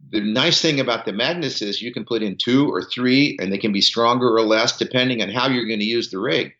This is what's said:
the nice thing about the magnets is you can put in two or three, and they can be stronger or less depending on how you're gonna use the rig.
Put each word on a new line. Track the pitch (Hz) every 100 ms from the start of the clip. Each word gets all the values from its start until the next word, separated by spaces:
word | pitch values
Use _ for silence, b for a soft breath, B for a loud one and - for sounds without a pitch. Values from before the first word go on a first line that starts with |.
| -
the | 110
nice | 104 110 151 165
thing | 165 143
about | 123 113
the | -
magnets | 98 123 175 143 -
is | 107 98
you | 117
can | 123
put | 107 117
in | 107 90
two | - 127 143
or | -
three, | - - 123 131 143 -
and | 95
they | 101
can | 113
be | 101
stronger | 98 - 117 120 123
or | 113
less | 110 110 120 -
depending | - 127 127 120
on | 101
how | 117 131
you're | 127 110
gonna | 110
use | 104 117 117
the | 95
rig. | 117 160 170